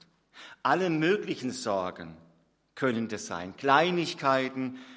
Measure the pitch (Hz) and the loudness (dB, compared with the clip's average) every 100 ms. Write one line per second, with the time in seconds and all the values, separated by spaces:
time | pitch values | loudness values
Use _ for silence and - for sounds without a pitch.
0 | _ _ _ - - - 127 165 185 156 | _ _ _ -20 -20 -4 2 2 2 2
1 | 160 208 - - 127 - 113 98 90 90 | 2 2 0 -4 -4 -4 0 0 -2 -6
2 | 82 82 - _ _ _ _ - 131 113 | -14 -16 -20 _ _ _ _ -2 0 0
3 | 110 104 - 87 92 - 139 143 180 175 | -4 -6 -8 -8 -8 -4 4 6 6 0
4 | 156 - 139 135 131 131 127 - - | -2 -2 2 2 0 -4 -6 -8 -18